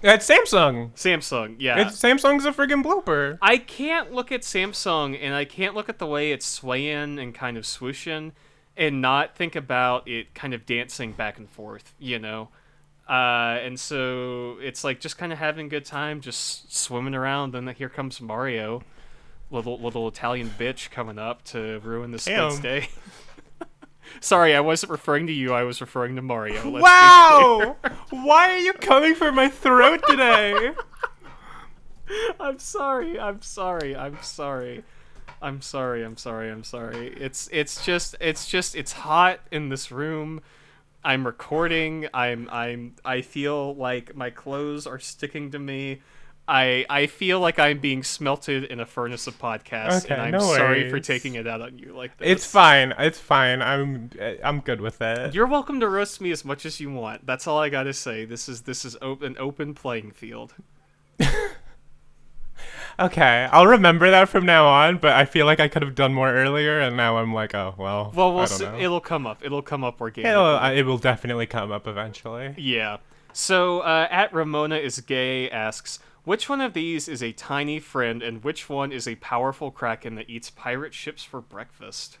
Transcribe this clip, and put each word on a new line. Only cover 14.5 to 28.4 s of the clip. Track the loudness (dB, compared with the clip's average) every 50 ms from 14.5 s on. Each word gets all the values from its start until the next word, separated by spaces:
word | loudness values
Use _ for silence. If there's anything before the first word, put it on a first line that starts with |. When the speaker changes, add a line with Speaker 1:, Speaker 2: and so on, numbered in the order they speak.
| -12 -12
Speaker 2:
it's, | -14 -12 -12 -8 -6
like, | -6 -6 -6
just | -10 -14 -12
kinda | -10 -10 -10 -10
having | -6 -6 -6 -6 -6 -10
a | -10
good | -10 -10 -10
time, | -10 -10 -8 -8 -8 -8 -10
just | -12 -12 -10 -10 -8 -10 -10 -12 -14 -10 -8
swimming | -8 -6 -6 -6 -6 -6 -6 -6
around, | -4 -4 -2 -2 -4 -4 -6 -8
and | -10 -10
then | -12 -12
here | _ -12 -12
comes | -10 -10 -10 -10 -10 -14
Mario, | -12 -10 -8 -6 -6 -6 -6 -6 -6 -6 -8 -10 -12 -16 -20 -20 -20 -20 -20 -20 -20 -20 -20 -18 -18 -10
little, | -10 -8 -8 -8 -10 -8
little | -10 -8 -8 -6 -8
Italian | -8 -8 -6 -6 -4 -4 -4 -6 -8 -8 -6
bitch | -6 -6 -6 -8 -12 -14
coming | -10 -10 -10 -10 -10 -10
up | -10 -10 -10 _ _
to | -14 -12 -10 -10 -8 -10 -10 -10
ruin | -10 -10 -8 -8 -10
this | -12 -10 -6
Speaker 1:
Damn. | -4 -2 0 0 0
Speaker 2:
kid's | -2 -4
day. | -4 -4 -4 -4 -6 -8 -12
<laughs> | -16 -16 -20 -20 -20 -20 -20 -20 -20 -20 _ -18 -18 -18 -20 -20 _ -20 _ _ _ _ -20 -20 -12
Sorry, | 0 2 4 6 6 6 6
I | 4
wasn't | 4 2 0 0 -2 -6 -8
referring | -8 -2 -2 -2 0 0
to | -2 -4
you, | -4 -2 0 0
I | 0 0
was | -2 -4 -8
referring | -12 -10 -6 -6 -6 -4 -6
to | -8 -6
Mario. | -6 -6 -4 -4 -6 -6
Let's | -6 -6 -6 -2
be | 6
Speaker 1:
Wow! | 8 10 12 12 12 12 12 12 12 12 12 12 10 10 8 6 2 0 -2 -6 -6
Speaker 2:
clear. | -8 -8 -8 -14 -12 -12 -6 4
Speaker 1:
Why | 6 8 8